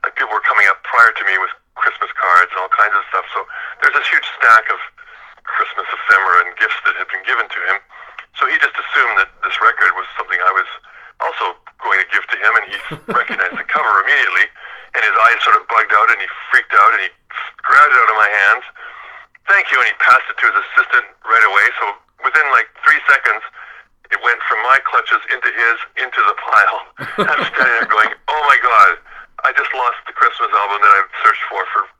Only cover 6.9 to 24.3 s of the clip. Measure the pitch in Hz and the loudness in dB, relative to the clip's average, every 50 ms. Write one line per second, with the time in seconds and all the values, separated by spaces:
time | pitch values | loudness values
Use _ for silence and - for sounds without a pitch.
6.9 | 110 - - - - 101 95 - - - 120 - - 101 87 90 95 101 _ _ | -2 -2 -6 -8 -8 -8 -4 -4 -2 -2 -4 -6 -6 -8 -4 -4 -4 -4 _ _
7.9 | - - - - - - - _ _ - - - - - 143 143 - - - - | -20 -20 -20 -20 -20 -20 -20 _ _ -4 -2 -2 0 0 -2 -2 -2 -4 -8 -4
8.9 | - 143 131 120 110 98 98 - _ _ - 95 - - - 113 117 - - 95 | -2 0 0 0 0 -2 -2 -2 _ _ -6 -6 -4 0 0 0 2 2 0 0
9.9 | 90 90 90 - - - 98 - 92 90 87 92 95 95 - - - - _ - | 0 -2 -8 -12 -10 -12 -8 -6 -4 -2 0 0 0 0 -2 -4 -8 -18 _ -20
10.9 | - - - - - _ - - - - 110 98 - _ _ - _ _ - 113 | -20 -20 -20 -20 -12 _ -8 -6 -6 -4 -6 -6 -8 _ _ -20 _ _ -4 -2
11.9 | 101 98 92 - - - - - - - - 107 113 113 104 101 101 101 - - | 0 0 0 -2 -4 -6 -4 -4 -6 -2 0 0 0 0 -2 -2 -10 -12 -10 -10
12.9 | 156 - - - - - - - 240 - - - - - - - - - - 113 | -14 -14 -10 -4 -2 -2 -2 -2 -2 -4 -4 -4 -4 -8 -8 -4 -2 -2 0 2
13.9 | 104 101 101 117 143 143 127 104 - 95 95 - _ - - - - - - - | 2 2 2 2 2 2 0 0 2 0 0 0 _ -18 -20 -20 -20 -20 -20 -10
14.9 | _ - 113 107 98 107 110 113 113 - - - - - - _ - 117 110 107 | _ -2 0 0 2 4 4 4 4 4 2 2 2 2 0 _ 0 0 0 2
15.9 | 107 104 110 113 107 101 101 101 - - - - - 127 127 _ - 101 101 110 | 2 2 4 2 2 0 -2 -10 -12 -14 -8 0 0 0 0 _ 4 4 4 6
16.9 | 113 104 95 98 _ _ _ _ - - - - - - - - 127 139 143 147 | 4 2 -4 -6 _ _ _ _ -12 -12 -12 -12 -14 -10 -2 2 6 6 6 6
17.9 | 143 120 117 107 104 110 107 - 107 104 98 101 110 - - - - - - - | 6 4 4 4 4 4 2 2 2 2 2 2 2 0 -2 -14 -20 -20 -20 -18
18.9 | - - - - - - - _ _ - _ - 196 202 - - - 135 123 110 | -18 -18 -20 -20 -20 -20 -20 _ _ -18 _ 0 0 0 2 0 0 0 0 0
19.9 | 107 - - - - - - - - - - 113 - - - - - 123 117 - | 0 0 4 4 4 4 2 -2 -6 -2 0 0 0 0 -4 0 0 0 0 2
20.9 | - 123 - - - _ _ - 110 - 110 107 101 101 104 113 - - - 104 | 2 0 0 0 -12 _ _ 0 2 4 4 4 4 4 2 2 0 0 -4 -6
21.9 | 107 - _ _ _ _ - - - 156 151 139 131 120 110 - _ - - - | -6 -8 _ _ _ _ -6 -2 0 0 0 2 2 0 0 0 _ -2 2 2
22.9 | 160 151 - - 143 127 - 120 107 104 - - _ - - - - - - _ | 2 2 4 2 2 2 2 0 -2 -2 -6 -14 _ -18 -20 -20 -20 -20 -20 _
23.9 | _ _ _ - - - - 120 | _ _ _ -6 -6 -2 0 -2